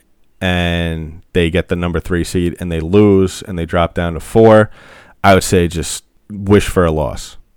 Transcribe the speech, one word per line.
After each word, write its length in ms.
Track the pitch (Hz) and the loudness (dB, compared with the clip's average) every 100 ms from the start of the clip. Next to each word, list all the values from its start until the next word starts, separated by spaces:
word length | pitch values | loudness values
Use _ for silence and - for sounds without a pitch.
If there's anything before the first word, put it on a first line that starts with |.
| _ _ _ - | _ _ _ -8
and 800 | 95 90 87 85 85 80 78 80 - | -4 -2 -2 -2 -4 -6 -10 -14 -6
they 180 | 90 82 | -2 0
get 160 | 85 - | 0 -2
the 80 | 87 | -4
number 240 | 87 82 | -2 -4
three 240 | - 90 | -4 -4
seed 320 | 82 92 87 - | -2 -2 -4 -4
and 120 | 90 | -6
they 80 | 82 | -6
lose 640 | 80 101 104 95 92 - | 0 4 6 4 2 -4
and 160 | - 90 | -10 -8
they 60 | 85 | -4
drop 280 | 90 85 | -2 -2
down 200 | - 85 | -2 -6
to 60 | 80 | -6
four, 520 | - 113 113 110 104 - - - - _ | -2 4 6 6 4 -4 -20 -20 -20 _
I 120 | 98 95 | 2 2
would 80 | |
say 240 | - 95 85 | 2 0 0
just 360 | 82 73 - - _ - | -4 -8 -10 -16 _ -16
wish 380 | 104 98 101 - | -6 2 2 2
for 180 | - 85 | 0 0
a 60 | |
loss. 460 | 78 67 - - - - | 0 -4 -8 -14 -20 -20